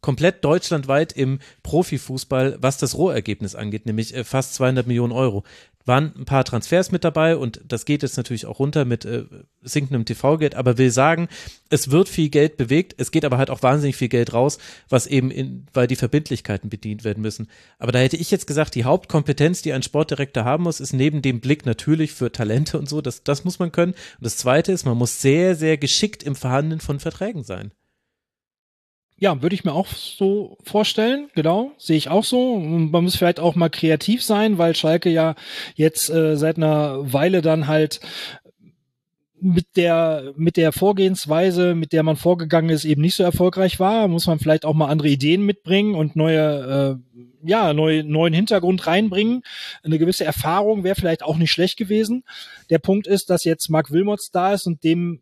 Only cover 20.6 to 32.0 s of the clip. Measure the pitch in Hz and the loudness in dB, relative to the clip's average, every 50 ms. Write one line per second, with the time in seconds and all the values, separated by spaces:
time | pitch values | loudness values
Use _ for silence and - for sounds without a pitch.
20.6 | 175 165 156 - 131 131 - 131 131 151 147 147 135 135 123 117 - 127 147 151 | 0 -2 -4 -4 -8 -6 -2 0 0 0 0 0 -2 -2 -2 -2 0 -2 -2 0
21.6 | - 127 113 - - - 151 160 156 147 - - 123 117 - - 120 104 107 131 | 0 -4 -4 -2 0 0 0 0 0 -4 -2 -4 -6 -6 -4 -4 -2 0 0 0
22.6 | 151 - - 156 143 139 147 151 143 131 123 - _ 147 143 139 - 180 180 - | 0 0 -2 -6 -6 -4 -6 -6 -6 -6 -10 -8 _ -4 -4 -2 -2 -6 -4 -4
23.6 | 180 170 - - 170 175 185 - - - - _ - 117 - - - 123 127 151 | -4 -2 0 0 0 0 0 -8 -12 -20 -20 _ -8 -6 -6 -2 0 2 2 2
24.6 | 170 - 190 175 - 143 117 120 123 120 - - - 135 139 160 180 185 180 151 | 2 2 -2 -2 0 0 0 2 0 -2 -2 0 2 4 4 4 4 2 2 2
25.6 | 156 156 160 147 143 135 - - - 208 - - - 143 139 - - 127 127 139 | 2 0 0 0 0 -2 0 0 0 -2 -4 -6 -8 -8 -8 -4 -4 -2 0 0
26.6 | 151 156 160 160 - - 143 139 - 165 - - 190 208 240 165 113 - 95 92 | 0 -2 -4 -6 -6 -6 -6 -6 -6 -8 -8 -6 -8 -8 -8 -10 -10 -10 -10 -10
27.6 | 101 104 - _ _ _ _ _ _ _ _ _ _ _ _ _ _ _ _ _ | -10 -14 -16 _ _ _ _ _ _ _ _ _ _ _ _ _ _ _ _ _
28.6 | _ _ _ _ _ _ _ _ _ _ _ _ 190 196 165 131 127 175 202 180 | _ _ _ _ _ _ _ _ _ _ _ _ 0 0 0 2 0 -2 -2 0
29.6 | - 175 139 160 196 - - - - - - - 202 190 196 208 190 - - _ | -2 -2 0 0 -2 -4 -6 -14 -12 -14 -6 -2 0 0 0 0 -4 -8 -14 _
30.6 | _ - - 180 180 - - - 214 240 262 285 294 285 _ 180 151 160 175 202 | _ -2 0 0 0 2 0 0 0 0 0 -2 -4 -6 _ 0 2 2 2 2
31.6 | 240 277 294 _ - - 160 156 | 0 -4 -8 _ -2 0 0 0